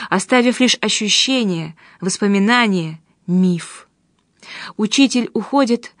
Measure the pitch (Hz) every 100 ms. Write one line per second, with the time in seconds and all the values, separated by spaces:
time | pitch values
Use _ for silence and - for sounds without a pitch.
0 | 220 190 - 254 240 240 254 - 214 -
1 | 214 - - 262 214 170 160 160 - _
2 | 180 - 202 196 202 247 226 185 160 160
3 | _ _ - 180 185 170 - - - _
4 | _ _ _ _ - - - - 208 -
5 | 277 247 226 233 202 277 254 240 - -